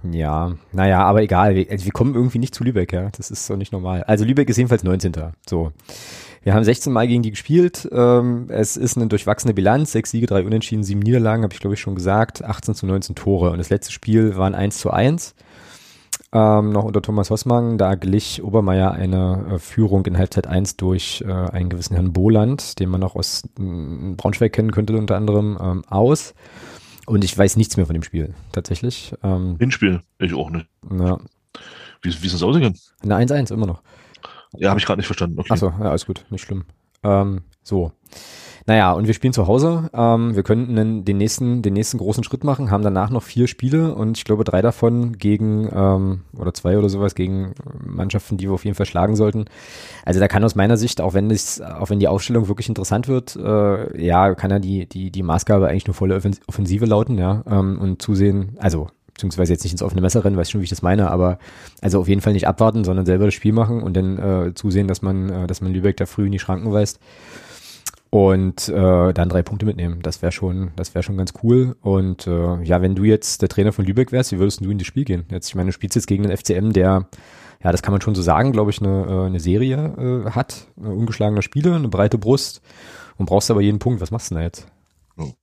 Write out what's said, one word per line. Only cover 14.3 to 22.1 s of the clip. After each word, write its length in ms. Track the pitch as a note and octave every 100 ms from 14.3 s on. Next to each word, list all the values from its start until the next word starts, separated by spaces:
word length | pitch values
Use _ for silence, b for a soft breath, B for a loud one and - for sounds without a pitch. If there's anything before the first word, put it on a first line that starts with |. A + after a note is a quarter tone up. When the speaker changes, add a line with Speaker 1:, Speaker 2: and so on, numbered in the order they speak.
Speaker 1:
war 120 | F#2 F#2+
ein 80 |
eins 240 | F#2+ G2+ -
zu 120 | -
eins, 420 | F2+ B2 E3 - _ B B B B B B B - _
ähm, 400 | A2 G#2+ G#2+ G#2
noch 120 | G#2
unter 180 | G#2+ G2+
Thomas 280 | G2+ G#2+ F#2
Hossmann, 460 | A2 B2 A#2+ A#2 A2+
da 180 | F#2+
glich 480 | F#2+ F#2+ G2+ - -
Obermeier 480 | G2+ G#2+ G2 F#2+ F#2+
eine, 640 | F2 F#2 F#2 F#2 F#2 F#2+
äh, 60 | F#2+
Führung 460 | - - G#2+ G2
in 120 | F#2+ F2
Halbzeit 300 | F#2 - -
eins 300 | F2+ F#2+ -
durch, 460 | F#2 F#2 - -
äh, 60 | F#2+
einen 380 | F#2 F2+ F#2 F2+
gewissen 260 | F2 E2+
Herrn 180 | F2 F#2